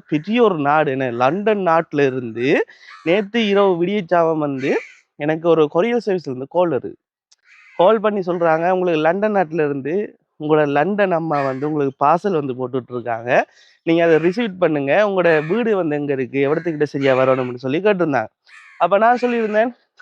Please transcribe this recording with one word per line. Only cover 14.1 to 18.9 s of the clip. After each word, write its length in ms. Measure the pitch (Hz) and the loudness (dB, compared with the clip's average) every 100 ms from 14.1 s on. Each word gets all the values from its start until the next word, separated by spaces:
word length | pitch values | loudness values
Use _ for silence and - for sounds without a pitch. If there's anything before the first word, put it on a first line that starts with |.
| 156 165 | 4 2
ரிசீவ் 260 | 185 233 185 | 0 -4 -2
பண்ணுங்க, 280 | 175 151 139 160 208 | 0 0 0 2 2
உங்களோட 240 | 190 175 156 151 | 2 2 2 0
வீடு 220 | 208 233 202 | -2 0 0
வந்து 180 | 165 147 | 0 -2
எங்க 140 | 143 135 | -2 -4
இருக்கு, 220 | 123 131 139 | -4 -2 0
எவ்வளத்துக்கிட்ட 420 | 160 170 151 147 | 0 -2 -4 -4
சரியா 200 | 147 135 131 | 0 0 2
வரணும்னு" 440 | 131 131 127 123 131 | 2 2 -2 -6 -6
சொல்லி 140 | 147 196 | -2 0
கேட்டிருந்தாங்க. 440 | 196 165 131 107 - _ - - - | 0 0 -2 -4 -10 _ -20 -20 -4
அப்ப 140 | 170 | 0